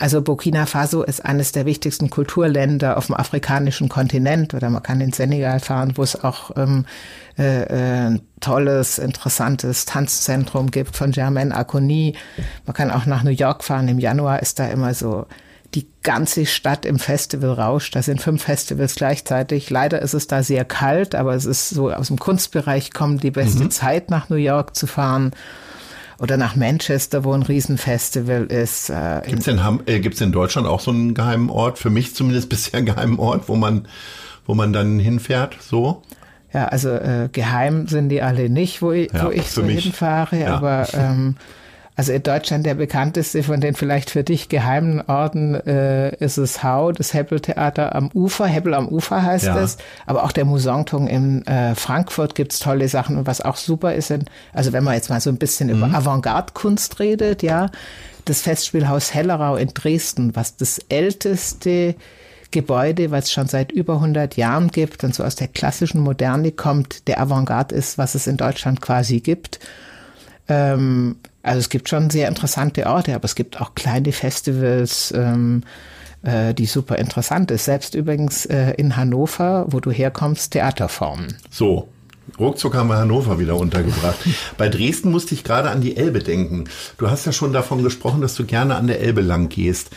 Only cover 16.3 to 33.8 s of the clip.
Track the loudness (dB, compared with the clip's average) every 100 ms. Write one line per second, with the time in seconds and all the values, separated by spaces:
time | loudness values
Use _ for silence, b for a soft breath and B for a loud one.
16.3 | 0 0 0 -2 -2 0 -2 0 -2 -2
17.3 | -2 -2 0 0 0 -2 -2 -2 -2 0
18.3 | 0 0 -2 -2 -2 -2 0 -2 -2 -2
19.3 | -2 0 -2 -2 0 0 0 -2 -2 0
20.3 | 0 2 0 0 0 2 2 0 0 0
21.3 | 0 0 -2 -2 0 0 -2 -2 -2 0
22.3 | 0 0 -2 0 -2 -2 -2 0 0 0
23.3 | 0 2 2 2 0 0 0 0 -2 0
24.3 | 0 2 2 0 -4 -4 0 0 2 0
25.3 | -2 B B B B B B B -8 -2
26.3 | 0 2 2 2 2 0 -2 0 -2 0
27.3 | 0 2 0 0 0 0 -2 -2 -2 0
28.3 | 0 0 0 0 -2 -4 -4 -2 -4 -2
29.3 | -2 0 2 2 0 0 0 0 0 2
30.3 | 2 2 2 0 0 0 0 2 2 0
31.3 | 2 0 0 0 0 2 2 0 0 0
32.3 | 2 0 -2 -2 0 0 2 2 2 2
33.3 | 0 0 2 2 2